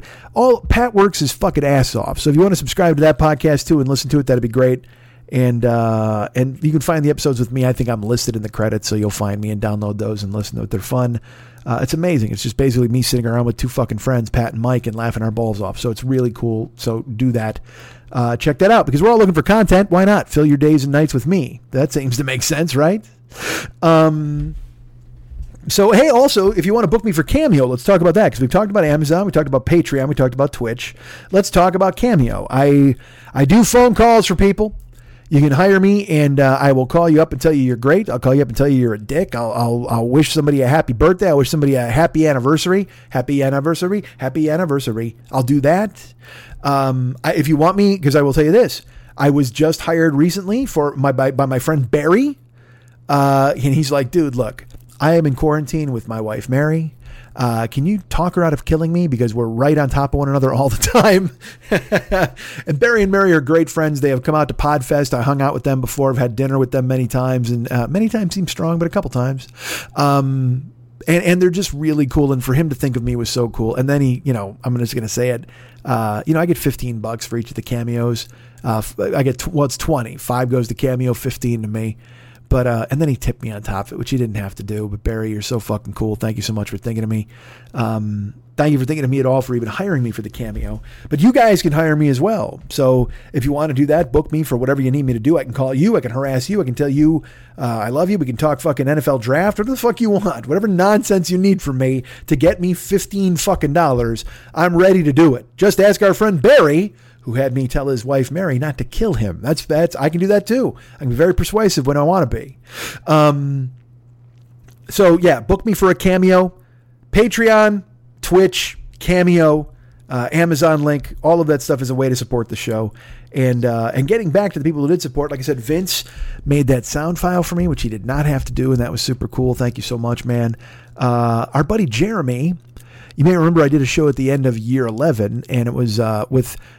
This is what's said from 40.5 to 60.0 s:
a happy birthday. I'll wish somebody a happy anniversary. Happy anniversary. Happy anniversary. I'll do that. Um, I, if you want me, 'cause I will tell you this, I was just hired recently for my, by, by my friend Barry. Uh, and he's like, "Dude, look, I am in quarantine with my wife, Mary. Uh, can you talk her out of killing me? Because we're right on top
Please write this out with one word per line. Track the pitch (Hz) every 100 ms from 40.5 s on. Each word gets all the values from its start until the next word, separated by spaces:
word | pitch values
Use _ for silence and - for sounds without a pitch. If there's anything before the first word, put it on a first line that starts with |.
| 143
a | 123
happy | 151 -
birthday. | 117 156 185 196
I'll | 147
wish | 131
somebody | 160 143 131
a | 120
happy | 117 165 156 156
anniversary. | 139 123 156 180 185 190 - -
Happy | 131 127 143
anniversary. | 135 139 143 165 180 202 - -
Happy | 131 131 156
anniversary. | 156 180 139 127 110 117 - -
I'll | 135
do | 123 143
that. | 139 180 208 - - - - - - -
Um, | 139 139 135 127 123 127
I, | 151
if | 170 143
you | 151
want | 160 190
me, | 202 196
'cause | 143 143
I |
will | 143
tell | 135 151
you |
this, | 202 226 - - - - -
I | 139
was | 143 131
just | - 160 160
hired | - 165 160 139
recently | 170 196 185 220 269
for | - 147 135
my, | 139
by, | 131 135
by | 131 139
my | 131
friend | 139 156 123
Barry. | 147 147 190 285 277 _ _ _ - _ _ -
Uh, | 143 139 139 139
and | 147 139
he's | 139 143
like, | 143 127
"Dude, | 175 151 123
look, | 110 - - - - -
I | 147 170
am | 151
in | 127
quarantine | 156 151 147 160 147
with | 120 113
my | 113
wife, | 110 107 127
Mary. | 127 151 160 160 - - - - -
Uh, | 123 113 113
can | - 151
you | 208 -
talk | - 175 175
her |
out | 170
of | 151 -
killing | 160 165
me? | 170 175
Because | 123 120
we're | 110 117
right | 113 139 151
on | 139
top | 143